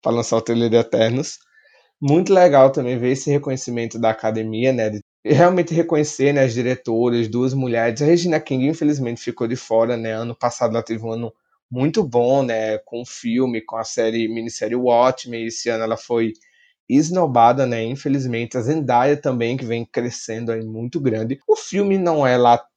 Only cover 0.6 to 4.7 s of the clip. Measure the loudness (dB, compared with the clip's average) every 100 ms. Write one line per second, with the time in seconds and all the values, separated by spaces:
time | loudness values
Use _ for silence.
0.6 | 2 2 2 2 2 0 -6 -12 _ _
1.6 | _ _ _ _ 2 2 4 6 6 8
2.6 | 6 4 -2 -2 0 -2 0 -2 -2 -6
3.6 | -6 -6 -6 -2 0 0 -2 -2 -4 0
4.6 | 0